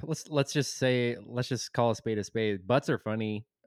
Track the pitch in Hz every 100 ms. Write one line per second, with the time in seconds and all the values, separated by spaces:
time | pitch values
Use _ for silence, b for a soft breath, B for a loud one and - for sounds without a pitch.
0 | 127 156 - 147 139 151 135 - 131 123
1 | 120 120 110 120 123 120 - - 120 110
2 | 113 107 98 113 110 98 92 127 - 123
3 | 110 110 110 104 - _